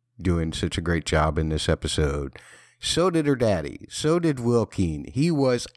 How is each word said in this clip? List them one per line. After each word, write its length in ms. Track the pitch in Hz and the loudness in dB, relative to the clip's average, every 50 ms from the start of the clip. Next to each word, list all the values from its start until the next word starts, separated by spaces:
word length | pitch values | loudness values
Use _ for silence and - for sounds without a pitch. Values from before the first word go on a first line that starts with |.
| _ _ _ - | _ _ _ -4
doing 320 | 85 92 87 85 80 80 80 | 0 0 2 2 0 -2 -2
such 240 | - - 85 - | -4 -4 -4 -4
a 60 | - 85 | -4 -2
great 240 | 85 85 82 73 | 0 -2 -2 0
job 320 | - - 78 78 80 76 78 | 0 0 2 2 2 2 0
in 100 | 80 78 | 0 0
this 220 | 78 76 - - | -2 -2 0 0
episode. 680 | 80 - - 76 - - 78 71 69 73 71 69 - - - - - - - _ _ _ - | -2 0 0 -4 0 0 0 0 0 -4 -6 -8 -10 -16 -20 -20 -20 -20 -20 _ _ _ -6
So 260 | - - 156 170 190 | -2 0 2 2 2
did 160 | 170 160 156 | 2 2 2
her 100 | 147 139 | 2 2
daddy. 500 | 120 123 110 98 85 76 69 - - - - | 2 2 2 2 0 -2 -6 -10 -12 -16 -12
So 300 | - - - 151 165 180 | -10 -4 0 0 2 2
did 220 | 165 165 147 127 | 2 0 0 0
Will 260 | 117 117 120 117 107 | 0 2 2 2 2
Keene. 380 | - - - 95 85 78 76 69 - - | 0 0 0 0 0 0 -4 -8 -6 -2
He 160 | 131 147 175 | 0 0 2
was 380 | 170 143 135 131 123 120 - - - | 2 2 2 2 2 0 -2 -8 -6